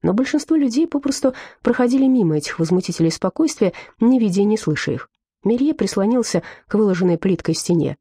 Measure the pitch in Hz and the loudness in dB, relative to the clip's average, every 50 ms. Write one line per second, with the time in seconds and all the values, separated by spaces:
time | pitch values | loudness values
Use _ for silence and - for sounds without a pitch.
0 | - 170 185 220 269 - - 294 - - 330 311 285 254 226 277 330 330 - 285 | 0 0 0 0 0 0 -2 -4 0 0 0 2 2 0 0 0 -2 0 -2 -4
1 | - 277 269 - - 262 254 - - - - _ _ 233 240 - 247 240 254 269 | -4 -4 -4 0 -2 -2 -2 -4 -18 -20 -20 _ _ -2 2 2 2 2 2 2
2 | 269 262 262 247 196 160 151 151 147 - - - 165 160 180 185 - - 170 - | 4 4 4 4 2 2 0 0 -4 -6 -4 -4 0 0 0 0 0 -4 -2 0
3 | 165 160 160 - - 185 _ - 330 285 - - 208 180 - - - - _ _ | 0 0 0 -2 -4 -4 _ 0 -2 -2 0 0 0 0 0 -6 -20 -20 _ _
4 | 226 233 262 254 226 208 175 196 202 208 214 214 - 170 151 - - - - - | 2 2 4 4 2 2 2 2 2 2 0 0 0 -2 -4 -2 -4 -6 -6 -6
5 | - _ _ _ _ _ _ _ _ 196 233 240 269 302 302 - 202 190 - 202 | -10 _ _ _ _ _ _ _ _ -2 0 2 0 -2 0 0 -2 -2 0 0
6 | 190 214 247 254 220 - - 175 - - - - _ _ - 202 220 202 185 170 | 0 2 2 0 0 0 -2 -4 -4 -6 -20 -20 _ _ 0 0 2 2 2 2
7 | 185 180 170 165 - 190 180 - - - 160 - - - 175 165 143 - - _ | 2 0 0 0 0 -2 -2 0 -2 -4 -4 -4 -2 0 0 0 0 -2 -6 _